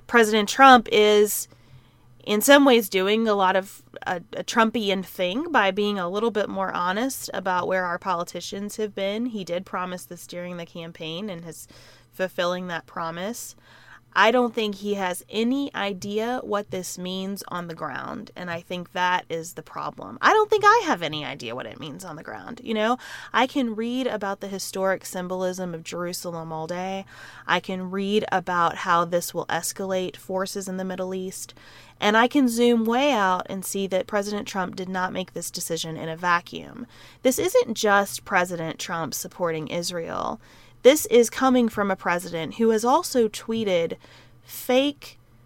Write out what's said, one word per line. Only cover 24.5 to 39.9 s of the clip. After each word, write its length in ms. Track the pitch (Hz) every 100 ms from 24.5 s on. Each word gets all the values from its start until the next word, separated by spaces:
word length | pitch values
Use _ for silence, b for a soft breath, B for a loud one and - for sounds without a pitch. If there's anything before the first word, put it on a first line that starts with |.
| 196 - 190 190 185 -
symbolism 680 | 185 180 185 185 185 180 165
of 80 |
Jerusalem 680 | 165 170 175 180 180 165 165
all 140 | 156 160
day. 400 | 180 185 196 196 B B B -
I 140 | 180
can 320 | - 185 185
read 340 | 196 196 214 -
about 460 | 185 180 175 170 -
how 280 | 190 170 170
this 300 | 175 - 170
will 100 | -
escalate 680 | 165 - - 190 190 180 -
forces 520 | - 185 190 202 190
in 100 | 185
the 80 | 190
Middle 280 | 185 185
East, 400 | 190 185 - - B B B B -
and 180 | 208 220
I 100 | 240
can 200 | 294 254
zoom 380 | 226 240 233 220
way 260 | 240 294
out 340 | 233 190 185 -
and 160 | 196
see 220 | - 196 190
that 200 | 185 -
President 400 | 208 202 208 -
Trump 280 | 196 180 190
did 140 | 185
not 240 | 185 180
make 200 | 185 185
this 180 | 170 -
decision 440 | 185 - 165 165 165
in 140 | 160
a 80 | 165
vacuum. 720 | 175 170 - - 71 - 240 B B B
This 160 | 254 -
isn't 380 | 359 508 - 214
just 500 | 208 202 196 - -
President 540 | 190 180 170 165 -
Trump 340 | - 170 156
supporting 540 | - 180 - 170 160 156
Israel. 720 | 175 170